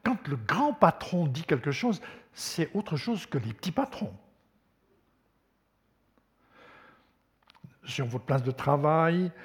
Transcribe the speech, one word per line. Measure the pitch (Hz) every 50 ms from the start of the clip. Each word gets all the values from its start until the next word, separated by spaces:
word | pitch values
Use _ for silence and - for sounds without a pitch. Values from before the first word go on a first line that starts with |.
| -
quand | 233 247 - -
le | 143 139
grand | 120 107 - 147 214 294 294 254
patron | - 190 165 - - - - 180 175 170
dit | 143 123 156 165
quelque | - 160 120 - 147
chose, | 131 - 240 247 202 - - - - - - _
c'est | - - - - - 170 160 - -
autre | 202 196 - 160
chose | 135 - 240 233 180 -
que | - - 139
les | 110 110 110
petits | - - 185
patrons. | - - 285 - - - - - 95 - _ _ _ _ _ _ _ _ _ _ _ _ _ _ _ _ _ _ _ _ _ _ _ _ _ _ _ _ _ _ _ _ _ _ _ _ _ _ _ _ _ _ _ _ _ _ _ - - - - - - - - _ _ _ _ _ _ _ _ _ _ _ - - - - _ _ -
Sur | - - - 131
votre | 117 120 123 -
place | - 139 135 123
de | 127
travail, | 127 - - 143 143 143 147 151 160 160 165 165 170 180 185 175 - -